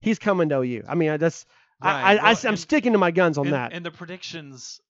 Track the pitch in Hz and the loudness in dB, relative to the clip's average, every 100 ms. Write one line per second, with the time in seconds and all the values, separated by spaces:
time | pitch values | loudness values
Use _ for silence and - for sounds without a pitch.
0 | 220 220 208 190 160 139 127 120 104 151 | -2 -2 0 0 2 0 -2 -4 -6 -2
1 | 156 151 165 - - _ _ _ 180 196 | 0 0 -2 -2 -20 _ _ _ -2 0
2 | 185 208 208 233 226 208 - 302 240 220 | 2 4 4 2 2 -2 0 2 4 2
3 | 180 170 175 147 143 143 120 170 170 160 | 2 2 2 2 -2 -2 -4 -8 -12 -14
4 | 170 180 - 170 147 131 - - _ | -18 -16 -14 -14 -16 -18 -20 -20 _